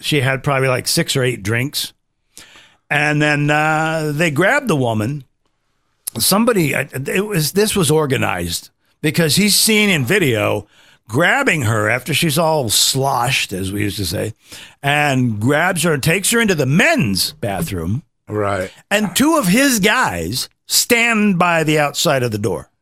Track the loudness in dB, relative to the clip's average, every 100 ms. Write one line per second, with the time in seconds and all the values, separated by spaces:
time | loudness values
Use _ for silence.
0 | -4 0 0 0 0 0 2 0 -2 -2
1 | 0 0 0 -2 -2 -2 -2 -6 -10 -12
2 | _ _ _ -20 -20 -20 -20 _ -4 0
3 | 2 2 2 2 2 2 2 0 -2 -2
4 | -4 0 0 2 2 2 0 0 0 0
5 | -2 -4 -10 _ _ _ _ _ _ _
6 | -12 -4 0 2 2 2 2 0 -4 -8
7 | -4 -4 -2 -2 -2 0 0 0 2 2
8 | 0 0 -2 -2 -6 -8 -12 _ _ _
9 | -4 0 2 2 2 2 2 2 2 2
10 | 2 2 2 0 0 -2 -6 _ _ _
11 | -6 0 2 2 2 0 0 0 0 -2
12 | -2 -2 0 0 0 0 0 0 0 0
13 | 0 0 0 -2 -4 -6 -6 -4 -4 -4
14 | -6 -6 -6 -10 -20 -20 -20 _ -2 0
15 | 2 2 0 0 0 2 0 0 0 0
16 | 0 0 0 0 2 2 2 2 2 2
17 | 0 -2 -4 -6 -6 -4 -4 -4 -4 -4
18 | -6 _ -10 -4 -2 -4 -6 -10 -4 -2
19 | 0 0 2 2 2 4 2 2 2 2
20 | 0 -2 -4 -6 -8 _ -4 -2 2 2
21 | 2 2 2 2 2 2 2 2 0 0
22 | 0 0 0 0 0 0 -4 _